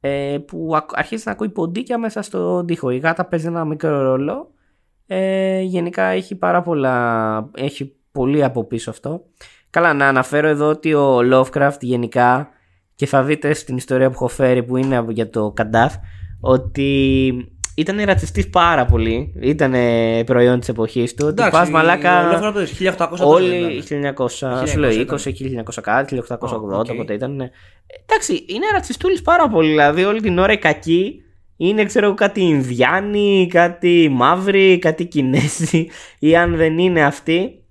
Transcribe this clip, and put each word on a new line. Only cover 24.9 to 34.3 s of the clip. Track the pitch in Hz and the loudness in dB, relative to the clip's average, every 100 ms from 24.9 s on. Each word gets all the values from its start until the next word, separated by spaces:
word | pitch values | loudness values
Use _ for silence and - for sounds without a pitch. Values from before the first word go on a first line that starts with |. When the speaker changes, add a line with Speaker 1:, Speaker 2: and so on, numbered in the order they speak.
Speaker 2:
ήταν. | 110 | 2
Speaker 1:
είκοσι, | 131 139 139 | -2 -4 -6
χίλια | - 135 | -8 -8
εννιακόσια | 123 110 113 | -8 -8 -10
κάτι, | 104 117 139 | -2 -2 0
χίλια | 131 | -6
οκτακόσια | - 117 120 120 | -6 -8 -6 -6
ογδόντα, | 104 95 120 | -4 -4 -4
Speaker 2:
Οκ. | 113 | -6
Speaker 1:
πότε | 110 | -6
ήτανε. | 104 131 139 127 _ - _ _ - - | -6 -6 -8 -10 _ -20 _ _ -20 -2
Εντάξει, | 440 - 220 - | -2 -2 -6 -6
είναι | 208 427 | -6 -2
ρατσιστούλης | 196 - - 359 349 | -2 -4 -6 -2 -2
πάρα | - 339 294 | 2 2 4
πολύ. | 208 156 | 2 2
Δηλαδή, | 151 147 156 | 4 4 4
όλη | 190 220 | 0 0
την | 214 175 | 0 2
ώρα | 196 | 2
οι | 208 | 2
κακοί | 170 147 - 170 196 311 _ _ _ _ | 0 0 0 0 0 -6 _ _ _ _
είναι, | 170 214 | -2 0
ξέρω, | 196 240 208 | 0 2 0
κάτι | 202 202 202 | 2 0 2
Ινδιάνοι, | 180 147 131 123 127 180 202 208 202 196 180 | 2 2 0 2 2 2 -2 0 2 2 4
κάτι | 175 170 175 175 175 156 | 4 2 2 2 4 4
μαύροι, | 131 127 | 4 2